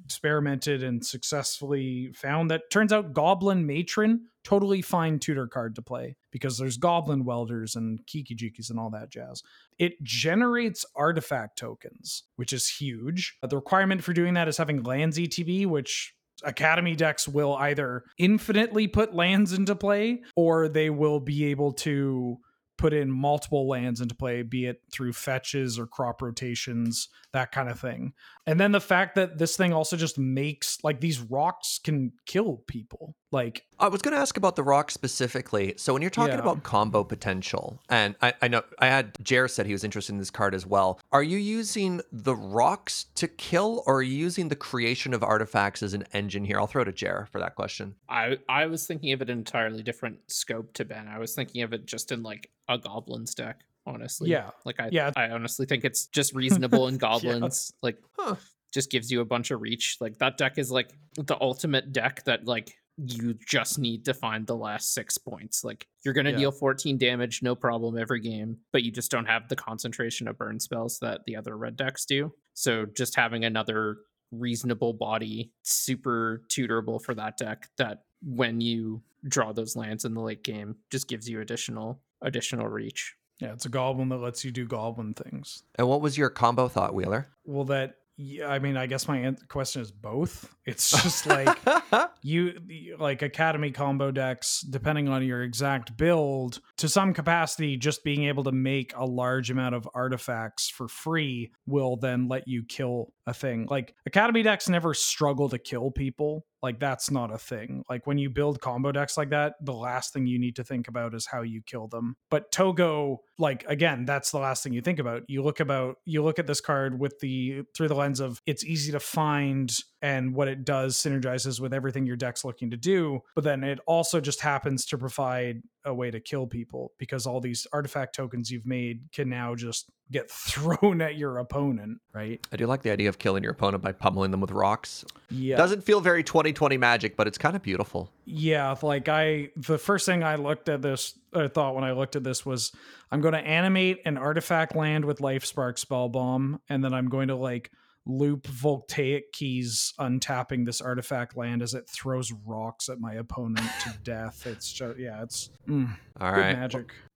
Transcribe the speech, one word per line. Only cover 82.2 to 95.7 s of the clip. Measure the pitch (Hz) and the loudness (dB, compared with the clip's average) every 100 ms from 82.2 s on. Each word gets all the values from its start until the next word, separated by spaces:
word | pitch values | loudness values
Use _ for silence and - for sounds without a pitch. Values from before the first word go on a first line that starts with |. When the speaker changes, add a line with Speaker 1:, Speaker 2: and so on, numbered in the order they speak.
Speaker 3:
additional | - 120 - 117 110 | -6 -4 -4 -4 -4
reach. | 107 110 - - - _ _ | -6 -6 -8 -10 -14 _ _
Speaker 1:
Yeah, | 117 | -12
it's | 117 127 | -8 -4
a | |
goblin | 127 127 131 131 | -2 0 0 -2
that | 127 | -2
lets | 120 - 131 | -6 -6 -8
you | |
do | 123 120 | -6 -6
goblin | 117 113 117 107 | -4 -4 -6 -8
things. | - - - - - _ - | -8 -10 -12 -14 -16 _ 0
Speaker 2:
And | 123 | 2
what | 143 | 4
was | 151 139 | 2 2
your | 135 | 2
combo | - 117 120 127 | 4 4 6 2
thought, | - 92 | 2 0
Wheeler? | 98 95 117 139 _ | 0 0 -2 -4 _
Speaker 1:
Well, | 156 139 135 | -8 -4 -2
that, | 139 135 - _ - | -2 -2 -8 _ -16
yeah, | 139 143 147 | -14 -8 -4
I | 139 | -2
mean, | 139 131 | 0 0
I | 127 | -2
guess | 131 - | -2 -2
my | 135 | 0
an-, | 127 131 - | 0 -4 -6
question | 139 131 131 | -4 -4 -4
is | 107 | -8
both. | 101 107 127 175 - - _ - | -10 -6 -2 -2 -4 -18 _ -8
It's | - - | 0 4
just | - 180 - - | 4 4 2 4
like, | 370 135 - 262 320 - | 4 4 4 4 2 4
Speaker 2:
<laughs> | 220 349 - | 2 2 -4
Speaker 1:
you, | 139 165 180 175 175 160 143 160 | 0 2 2 -2 -12 -16 -14 -2
like, | 147 135 | -2 0
Academy | 143 - 160 156 147 | -2 2 2 2 -2
combo | 135 139 139 139 | 0 0 2 0
decks, | 135 131 123 - - | 0 -2 -2 -4 -4
depending | 143 131 147 151 139 | -4 -2 0 0 2
on | 131 | 0
your | 131 123 | 0 -2
exact | 123 117 139 | -4 -2 0